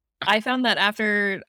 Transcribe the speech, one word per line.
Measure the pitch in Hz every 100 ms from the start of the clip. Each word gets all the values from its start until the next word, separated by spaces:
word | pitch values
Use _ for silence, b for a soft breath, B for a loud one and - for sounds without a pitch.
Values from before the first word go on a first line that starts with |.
| _ _ 196
I | 214
found | 247 254 240
that | 180
after | 202 208 214 208 202 190